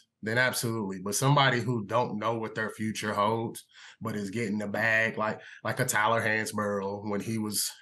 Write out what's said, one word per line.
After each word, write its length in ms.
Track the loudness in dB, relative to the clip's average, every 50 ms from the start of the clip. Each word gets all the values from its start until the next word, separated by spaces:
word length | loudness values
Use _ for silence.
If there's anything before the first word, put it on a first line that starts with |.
| -18 _ _ _
then 160 | -4 0 2
absolutely. 640 | 2 4 2 2 0 -2 -2 -2 -2 -4 -4 -6 -6 -6
But 120 | -4 -2
somebody 460 | 2 4 4 6 6 6 4 4 2
who 240 | 0 0 -2 -2 -2
don't 340 | 0 0 0 0 0 -2 -2
know 160 | -2 -2 -2
what 180 | -2 -4 -4 -4
their 160 | -4 -4 -4
future 420 | -4 -4 -4 -4 -2 -2 -2 -2
holds, 540 | 0 2 2 2 2 0 -2 -4 -6 -8 -14 _ -20 -20 -20 -20 -14 -10
but 160 | -6 -6 -4
is 140 | -4 -4 -4
getting 300 | -2 -2 -2 0 0 -2
the 80 | -2
bag, 500 | -2 -2 0 2 2 4 4 2 2 0
like, 240 | 0 -2 -2 -2 -4 -8 -16 -12 -6 -4
like 160 | -2 0 0
a 60 | 0
Tyler 360 | 2 2 4 4 4 4 4
Hansborough 880 | 4 2 2 2 0 -2 -2 -2 0 0 0 0 -2 -2 -4 -4 -4 -4
when 120 | -2 -2
he 180 | -2 -2 -2 -2
was 320 | -2 -2 -2 -2 -2 -4 -6 -8